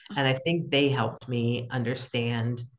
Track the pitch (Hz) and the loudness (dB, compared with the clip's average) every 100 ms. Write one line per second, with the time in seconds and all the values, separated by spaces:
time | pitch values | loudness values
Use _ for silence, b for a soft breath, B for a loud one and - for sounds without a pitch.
0 | B 196 135 131 165 170 139 139 143 127 | B 0 2 2 0 0 2 4 4 2
1 | 113 - - 120 117 120 120 127 117 127 | -2 -4 -6 0 0 0 -2 -2 -2 -4
2 | - 123 117 117 117 120 120 | -4 -2 -2 0 -2 -4 -8